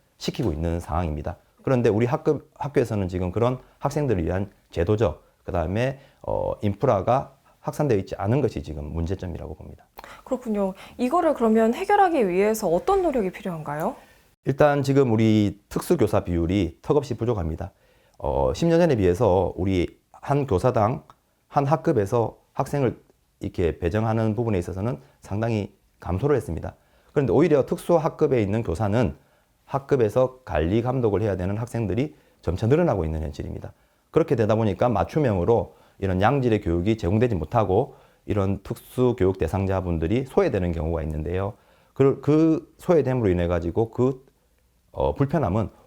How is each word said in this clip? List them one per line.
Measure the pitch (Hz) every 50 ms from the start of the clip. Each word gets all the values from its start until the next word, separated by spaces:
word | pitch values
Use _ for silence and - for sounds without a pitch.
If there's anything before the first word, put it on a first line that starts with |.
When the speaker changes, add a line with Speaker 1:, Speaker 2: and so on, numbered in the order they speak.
| _ _ _
Speaker 1:
시키고 | - - 180 180 - 131 95
있는 | 73 78 82 85 85 87
상황입니다. | 87 - 76 85 90 80 76 76 - 80 82 - _ _ _ _ -
그런데 | 135 135 123 117 117
우리 | 98 107 120
학급, | 120 143 151 - 160 151 127 - _ _
학교에서는 | - - 139 - 143 123 110 110 104 95
지금 | 87 90 90 92 90
그런 | - 107 117 123 131 127 - _ _
학생들을 | _ - 143 - 151 147 131 107 90 80
위한 | 82 90 95 101 - - _ _ _
제도적, | - - 85 101 107 104 113 78 73 - _ _ _ _ _
그다음에, | - - 87 80 85 95 113 123 135 139 139 - - _ _ -
어, | - 52 50 50 - - -
인프라가 | - 104 101 - - 131 110 95 92 110 123 139 139 - - _ _ _ _ _
확산되어 | - 151 - - 156 139 113 98
있지 | 95 - -
않은 | - 98 104 135 151
것이 | 127 107 - - 73
지금 | 80 73 73 73
문제점이라고 | 73 76 82 85 82 98 - 92 90 80 71 73 73 80
봅니다. | - - 78 - - - _ _ - - - - - -
Speaker 2:
그렇군요. | - 262 240 - 226 214 202 196 190 185 - - - -
이거를 | - 247 254 311 359 339 320 277
그러면 | - 240 226 220 226 226 226 247
해결하기 | 320 392 392 415 403 392 359 330 285 220 180
위해서 | 175 185 202 214 220 220 214
어떤 | 170 165 180 - - 403 392 349
노력이 | 330 262 247 196 185
필요한가요? | - - - 190 165 156 151 147 147 151 170 220 285 - - - _ _ _ _ _ _ -
Speaker 1:
일단 | 139 135 - 147 147 143 143
지금 | 131 139 135 139 139 120 110
우리 | 110 113 110 107 107 104 98 95 - _ -
특수교사 | - - - - 180 156 113 101 - 98 -
비율이 | - 87 85 82 82 95 104 - 90 - _
턱없이 | - - 143 147 135 - 117
부족합니다. | - 117 117 120 98 82 80 80 - 90 90 - _ _ _ _ _ _ _ _
어, | - - 73 65 67 69 64 80
십 | - 160
년 | 170 165 165
전에 | 175 165 135
비해서 | 107 95 87 87 87 120 98 90 95 90 - -
우리 | - 90 98 95 87 82 - - _ _ _ -
한 | - - - 139 147 139
교사당 | 143 123 110 - 127 113 117 101 107 139 - - - - _ _ _ _ _ _
한 | _ - 147 139
학급에서 | 135 160 156 - 165 151 113 98 98 123 120 110 - - - _ _ -
학생을 | - 139 - - 143 135 110 - - _ _ _ _ _ _ _ -
이렇게 | - 87 - - 90 80 78
배정하는 | - 87 85 92 107 110 113 110 113 110 110 104
부분에 | 117 120 113 104
있어서는 | 90 85 - 90 92 101 120 139 - - - _ _
상당히 | - - 95 104 110 120 113 104 98 - - _ _ _ _ _
감소를 | - 85 87 92 131 147 147
했습니다. | 120 - - 80 82 - - - - _ _ _ _ _ _
그런데 | - 147 139 120 87
오히려 | 127 170 175 151 135 -
특수학급에 | - 180 170 - - 170 165 143 160 - - 156 143 135 120
있는 | 104 95 98 113 117
교사는 | 90 85 87 110 98 101 123 120 80 71 - _ _ _ _ _ _ _ _ _
학급에서 | - - 175 - - 143 131 113 104 - 127 131 123 - - -
관리 | - - 78 78 82 104 117
감독을 | 113 127 127 135 120 107 98 92
해야 | 110 104 95
되는 | 92 90 95 101
학생들이 | 113 117 - - 117 117 92 92 117 143 151 - - _ _ _ _
점차 | - - 85 90 110
늘어나고 | 113 147 165 180 156 117 95 82
있는 | 78 80 78
현실입니다. | 78 73 - - 82 82 82 80 - - - _ _ _ _ _ _ _
그렇게 | - 156 165 - 143
되다 | 117 110 101 110
보니까 | 110 113 104 92 - 120 123
맞춤형으로 | 110 92 85 - - 160 147 120 101 90 87 101 117 104 80 - - _ _ _ _ -
이런 | 98 95 90 92
양질의 | 98 113 143 139 123 120 110 101
교육이 | - 90 85 87 87 110 113
제공되지 | - - 87 101 110 123 120 104
못하고 | 82 80 - - 117 104 92 92 107 139 - - - - _ _ _ _
이런 | - 101 104 95 98 98 98 -
특수교육 | - 123 - - - - 127 127 123 117 - 92 95 95
대상자분들이 | - 85 80 - 95 98 95 95 92 90 90 85 80 82 82 107 127 135
소외되는 | - - 196 196 160 110 95 87 87 80
경우가 | 82 78 82 85 80 76
있는데요. | 78 78 78 78 82 87 92 98 101 - _ _ _ _ _ _ _ _
그, | - 135 139 127 -
그 | - 143 151 156 165 160 160 - - - _ -
소외됨으로 | - - 175 151 123 127 131 127 113 95
인해 | 87 87 87
가지고 | 85 87 85 82 85 - 104 113 113
그, | - - 123 131 135 - - _ _ _ _ _ _ _ _ _ _ _ _ _
어, | - - 67 71 87
불편함은 | - 139 135 - 165 127 87 92 113 101 - - - _